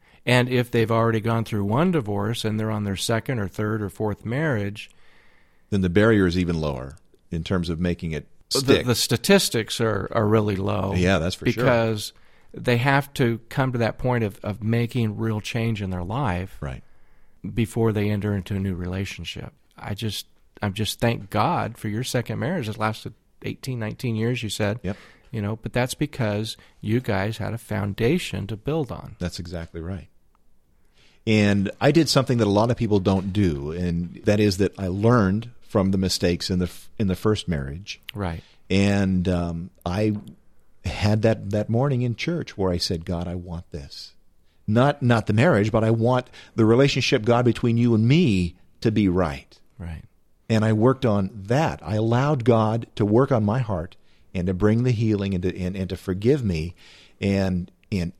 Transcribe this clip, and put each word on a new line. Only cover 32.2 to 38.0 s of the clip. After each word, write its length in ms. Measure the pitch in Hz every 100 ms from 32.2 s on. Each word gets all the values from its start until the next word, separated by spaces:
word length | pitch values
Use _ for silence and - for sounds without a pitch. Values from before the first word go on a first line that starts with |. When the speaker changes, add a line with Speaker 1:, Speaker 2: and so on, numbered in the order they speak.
| 123 120
Speaker 2:
that 100 | 101
a 40 |
lot 200 | 101 120
of 60 | 117
people 220 | 113 104
don't 340 | 95 95 95
do, 380 | 101 92 71 73
and 500 | 85 90 85 87 - 107
that 140 | 104
is 180 | 104 92
that 200 | 95 -
I 80 | 92
learned 640 | 98 113 123 95 104 117 -
from 300 | - 107 95
the 60 | 95
mistakes 520 | 92 - 90 87 -
in 100 | 90
the 60 | 87
f-, 240 | - - -
in 80 | 98
the 80 | 90
first 320 | 107 107 -
marriage. 520 | 76 67 85 101 -